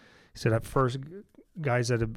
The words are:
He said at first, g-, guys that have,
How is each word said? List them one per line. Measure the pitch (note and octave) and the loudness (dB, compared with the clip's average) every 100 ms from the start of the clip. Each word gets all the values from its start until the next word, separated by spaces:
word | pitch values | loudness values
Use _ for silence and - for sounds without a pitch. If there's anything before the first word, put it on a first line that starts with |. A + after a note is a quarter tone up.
| - - _ | -20 -20 _
He | - | -4
said | A#2 | 0
at | A2+ | 0
first, | - C#3 C3 C3 | 0 2 2 0
g-, | C#3+ F#3+ - - _ F#3+ | -8 -14 -18 -20 _ -6
guys | C#3+ B2 A#2+ | 0 0 2
that | A#2 | 2
have, | A2+ | 0